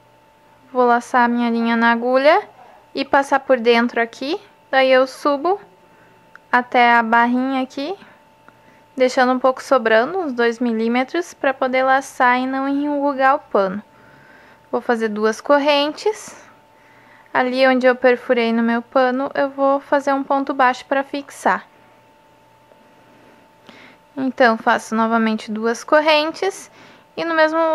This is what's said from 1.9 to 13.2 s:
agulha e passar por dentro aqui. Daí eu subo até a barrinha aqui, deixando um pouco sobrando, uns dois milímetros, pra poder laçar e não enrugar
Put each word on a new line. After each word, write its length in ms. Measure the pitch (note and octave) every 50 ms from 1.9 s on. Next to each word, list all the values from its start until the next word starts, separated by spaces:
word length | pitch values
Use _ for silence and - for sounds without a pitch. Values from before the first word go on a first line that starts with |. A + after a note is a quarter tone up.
agulha 500 | A#3 A#3 A#3+ B3 B3+ C4 C4+ D4+ E4+ G#4+ G#4 - - - - - - - _ _
e 120 | - C4 C#4
passar 340 | C4+ - C#4 C#4 - C#4+ C4+
por 220 | - - C4 A#3+
dentro 400 | A3 A#3 A#3+ A#3 A#3+ A#3+ - A#3
aqui. 360 | A#3 A3+ - - C4 C#4 F4 G#4 - - _ _ _ -
Daí 220 | - C4+ C4 C4
eu 160 | C4 B3+ C4
subo 540 | C4 - - - D4 C#4+ C#4 D4 F4 G4+ G4+ - - _ _ _ _ _ _ - _ _ _ _ _ - - _ _
até 440 | - B3 B3 - - B3 A#3+ A#3+ A#3+
a 100 | A#3 A3+
barrinha 580 | A3 A3+ A#3 A#3 A#3+ B3 B3 B3+ C4+ C4+ C4
aqui, 340 | C4 C4 - C4+ C#4 D#4+ G4 - - - - _ _ _ _ _ _ _ - _ _ _ - - _ _ -
deixando 340 | C4 B3+ B3+ - C4+ B3+ B3
um 80 | B3+ B3+
pouco 240 | - C4 C4 -
sobrando, 560 | - - C4+ B3+ A3+ A3+ A3 A3 A#3+ D#4 F4+ F#4+
uns 140 | E4+ C#4+
dois 260 | A#3+ A#3+ A#3 A#3 A#3 A3+
milímetros, 760 | B3 A#3+ A3+ A3 A3+ A#3 A#3+ B3 C4 C4 - E4+ F4+ - -
pra 200 | _ - C4+ C4
poder 300 | - C4+ B3+ B3+ C4 C4
laçar 520 | C4 C4 C4+ C4+ - - - C4 B3 B3 B3+
e 80 | B3+ C4
não 200 | C4+ C4+ C4+ C#4
enrugar 680 | C#4 C#4+ C#4+ D4 D4 C#4+ C#4 C#4+ C4+ C4